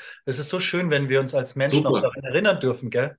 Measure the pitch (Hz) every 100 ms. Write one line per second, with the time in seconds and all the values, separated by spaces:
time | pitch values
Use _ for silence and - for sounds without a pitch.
0 | - - - 131 143 185 - 180 180 143
1 | 135 135 131 139 127 135 117 147 139 120
2 | 123 - 131 147 208 185 131 113 123 123
3 | 143